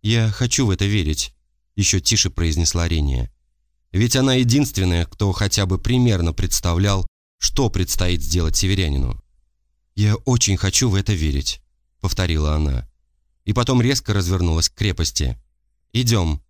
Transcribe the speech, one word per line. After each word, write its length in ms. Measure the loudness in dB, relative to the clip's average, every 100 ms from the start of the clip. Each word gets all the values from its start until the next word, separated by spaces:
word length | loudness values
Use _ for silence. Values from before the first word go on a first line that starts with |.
«Я 280 | 2 2 2
хочу 360 | 0 -2 0 0
в 40 |
это 160 | 2 0
верить», 480 | 0 0 -2 -6 _ _ _ _ -2
еще 240 | 0 0
тише 300 | 0 0 0
произнесла 580 | 0 -2 0 0 0 0
Рения. 420 | 0 0 -2 -4 _ _ _ _ _ _
Ведь 240 | -2 0 2
она 180 | 2
единственная, 720 | 2 4 2 2 0 0 0
кто 280 | -2 -2 -2
хотя 340 | 0 -2 0 0
бы 120 | -2
примерно 540 | 0 2 2 2 0
представлял, 760 | -2 -2 -2 0 0 2 0 -2 _ _ _
что 320 | 0 2 0
предстоит 520 | 0 -2 0 0 0
сделать 340 | 0 0 0 0
северянину. 680 | 0 0 0 0 -2 -4 _ _ _ _ _ _ _
«Я 220 | 0 2 2
очень 400 | 0 0 2 0
хочу 320 | 0 0 0
в 60 |
это 180 | 0 0
верить», 480 | -2 -2 -2 -4 -8 _ _ _ _
повторила 540 | -6 -2 -2 0 0
она. 340 | 0 0 -2 -6 _ _ _ _ _
И 80 | -4
потом 280 | -2 2 2
резко 320 | 2 0 -2
развернулась 560 | -2 0 0 0 0 -2
к 60 |
крепости. 640 | -2 -4 -2 -4 -2 -4 -6 _ _ _ _ _
«Идем. 500 | -2 2 2 0 -4 _